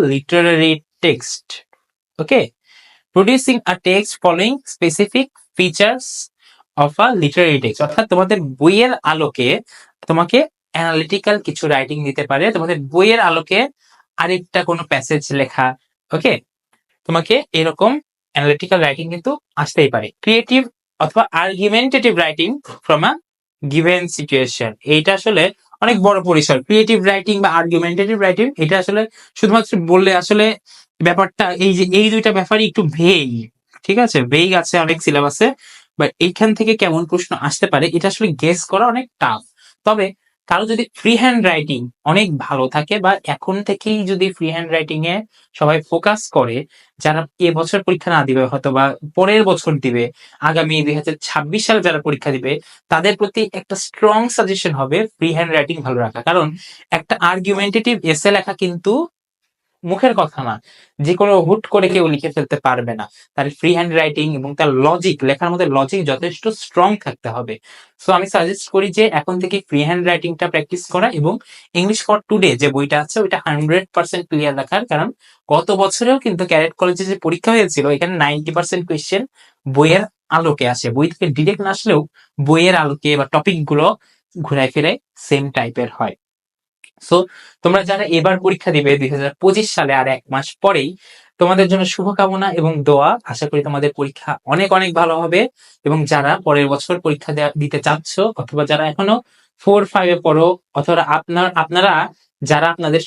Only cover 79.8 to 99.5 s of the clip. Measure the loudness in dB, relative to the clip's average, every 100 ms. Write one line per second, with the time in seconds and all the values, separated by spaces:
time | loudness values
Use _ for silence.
79.8 | 4 4 0 -10 _ -2 0 0 -2 -2
80.8 | -2 0 -2 0 -4 0 0 0 -4 -4
81.8 | 0 0 0 _ _ -6 2 4 4 2
82.8 | 0 -2 0 0 0 0 0 -2 0 2
83.8 | 2 0 _ _ _ -12 -4 -2 0 0
84.8 | -2 -2 -10 _ -2 -2 0 -4 -4 -4
85.8 | -8 -6 -8 -8 _ _ _ _ _ _
86.8 | _ _ 0 0 0 -8 -20 _ 0 2
87.8 | 0 -2 0 0 2 2 0 0 0 0
88.8 | 2 2 0 -4 -6 -2 -2 -2 -2 -2
89.8 | 0 0 0 -4 -4 -6 -6 -2 0 0
90.8 | -2 -8 -20 -20 _ _ 2 4 4 2
91.8 | 0 -2 -4 0 0 0 -2 0 -2 0
92.8 | 2 4 4 0 -4 -8 -4 -4 -4 -2
93.8 | -4 -4 -8 -8 -10 -10 -4 -2 2 2
94.8 | 2 0 0 0 0 0 0 -4 _ _
95.8 | -2 0 0 0 2 0 2 2 2 -2
96.8 | -2 -4 -2 -4 -4 -4 -4 -2 -4 -2
97.8 | -2 -2 -4 -2 -2 -2 -6 -4 -2 0
98.8 | -2 -2 0 0 -4 _ _